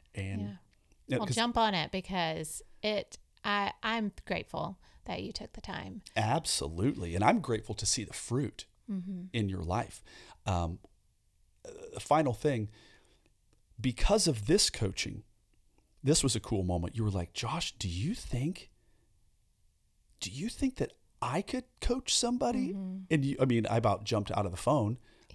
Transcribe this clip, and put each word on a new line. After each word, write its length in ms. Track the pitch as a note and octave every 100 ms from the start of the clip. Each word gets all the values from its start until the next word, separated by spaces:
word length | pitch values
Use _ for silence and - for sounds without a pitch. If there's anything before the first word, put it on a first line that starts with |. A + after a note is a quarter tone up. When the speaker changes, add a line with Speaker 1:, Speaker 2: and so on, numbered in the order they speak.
| _ -
Speaker 1:
And 240 | G2 -
Speaker 2:
Yeah. 140 | G2+ - _ _ _ _ -
Speaker 1:
yeah, 80 | B3
Speaker 2:
Well, 80 | G#3+
Speaker 1:
'cause 80 |
Speaker 2:
jump 240 | A3+ A#3 A#3
on 160 | A3
it 160 | F#3 D3+
because 720 | F#3 F#3 F#3+ E3 D#3+ D#3+ - - -
it, 340 | G#3+ G#3 - - _ _
I, 300 | G#3+ G3+ G3 -
I'm 300 | A3 A3+ G#3 - -
grateful 520 | E3+ - E3 D#3+ F#3+ - - -
that 180 | -
you 80 | G3
took 200 | - -
the 60 | -
time. 420 | - - - G#3 -
Speaker 1:
Absolutely. 1040 | - G#2+ D3 - - C#2+ E2 A#2 - E2+ F2
And 80 |
I'm 160 | A2 A3
grateful 340 | D3+ A2+ -
to 100 | G#2+
see 200 | G#2 -
the 80 | G#2
fruit 520 | - - B2 C3 - - _ -
Speaker 2:
Mm-hmm. 360 | G3 F3+ F#3 F#3
Speaker 1:
in 160 | A#2+ G2+
your 140 | F#2+
life. 400 | E2+ G#2+ - - - - - - -
Um, 320 | F2+ E2 F2 - _ _ _ _ _ _ _ -
uh, 320 | - E2+ -
final 340 | - D3 D3
thing, 380 | A#2 D3+ B2+ G#2+ - - - _ _ _ _ _ _ _ -
because 460 | B2 B2 - G#3+ F3
of 180 | A#2 G2+
this 240 | G3 -
coaching, 540 | - G#2 - - - - _ _ _ _ _ _ _
this 200 | C3+ D#3
was 140 | C3+ A#2
a 40 |
cool 220 | - G#2
moment. 320 | F2+ F2+ E2+ G#2+
You 60 |
were 80 | G#2+
like, 220 | F#2+ E2+
"Josh, 400 | - - E3+ - -
do 100 | F#2+
you 260 | E2+ C3+
think, 560 | B3 - B2 C#3+ F#3 - _ _ _ _ _ _ _ _ _ _ _ _ _ _ _
do 100 | F#2+
you 180 | A#2+ G#3+
think 280 | - C4+ -
that 160 | - - _ _
I 220 | A#2 D3
could 220 | - C4 - _
coach 340 | - B3+ -
somebody?" 540 | - A#3+ B3 B3 A#3+ -
Speaker 2:
Mm-hmm. 240 | G3 F#3 F#3 F#3+
Speaker 1:
And 140 | D#3
you, 120 | C3+ C#3
I 60 | C#3
mean, 200 | A#2+ G#2+
I 120 | A2+
about 260 | A2 G2
jumped 260 | G#2+ A2 G#2
out 140 | -
of 60 | G2+
the 60 | F2
phone. 400 | - D3 G#2+ A#2+ - - _